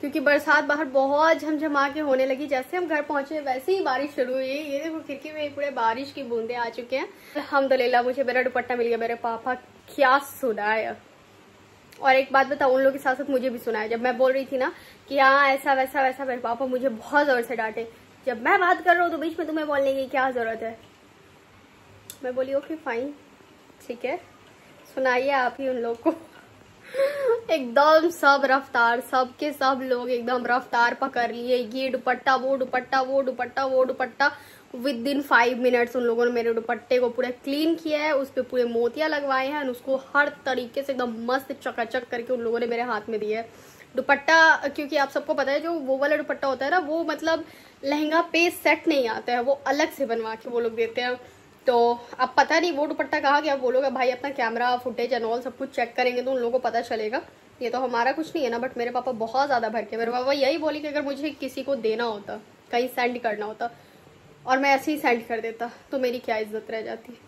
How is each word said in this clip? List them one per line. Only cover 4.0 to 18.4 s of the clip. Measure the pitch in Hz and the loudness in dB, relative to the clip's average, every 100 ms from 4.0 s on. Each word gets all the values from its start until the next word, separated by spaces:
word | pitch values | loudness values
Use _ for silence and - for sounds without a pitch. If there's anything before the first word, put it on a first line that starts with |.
| 285 285 | -2 -2
शुरू | 254 | -2
हुई। | 262 262 | -2 -2
ये | 285 311 277 | -4 -4 -4
देखो | 320 320 285 | -4 -8 -10
खिड़की | 277 311 | -12 -10
में | 302 294 | -8 -8
पूरे | 285 285 | -4 -6
बारिश | 254 226 226 277 | 0 0 0 -6
की | - | -10
बूंदे | 247 233 226 | -6 -4 -4
आ | 240 233 | -4 -6
चुके | 226 240 262 | -6 -6 -4
हैं। | 359 - - 294 | -4 -12 -12 -10
अल्हम्दुलिल्लाह | 285 285 269 262 247 247 | -2 0 2 2 4 2
मुझे | 247 254 | 2 0
मेरा | 254 247 | 0 0
दुपट्टा | 254 247 240 247 | 0 -2 -2 -2
मिल | 233 | 0
गया। | 226 | 0
मेरे | 226 233 | -2 -4
पापा | 240 226 254 254 - - - | -4 -4 -4 -6 -8 -20 -14
क्या | - 262 277 277 | 2 6 6 2
सुनाए। | - 262 214 208 220 233 220 - - - - - - - - - - | -4 -4 -2 0 0 -2 -8 -16 -20 -20 -20 -20 -20 -20 -20 -20 0
और | 269 | 4
एक | 262 269 | 4 6
बात | 269 254 | 2 2
बताओ, | 285 277 | 2 4
उन | 254 | 6
लोगों | 269 | 4
के | 269 | 2
साथ | 269 | -2
साथ | 262 277 | -2 0
मुझे | 262 254 | 0 0
भी | 240 | -4
सुनाया। | 233 220 214 | -4 -4 -2
जब | 233 | -2
मैं | 247 240 | -2 2
बोल | 262 | 2
रही | 269 262 | 2 -2
थी | 269 | -2
ना | 269 - - - - | -2 -4 -20 -20 -4
कि, | 277 | 6
"हाँ | 269 277 277 | 6 8 4
ऐसा | 269 294 | 2 2
वैसा | 269 262 294 | 2 2 2
वैसा, | 262 262 | 0 0
मेरे | 269 254 | -6 -4
पापा | 233 240 262 | -4 -4 -2
मुझे | 254 262 | 0 -2
बहुत | 220 - 294 294 | -4 2 2 4
ज़ोर | 247 | 2
से | 233 233 | 0 -4
डांटे।" | 220 220 226 - - - - | -4 -6 -10 -14 -20 -8 -6
जब | 233 | -2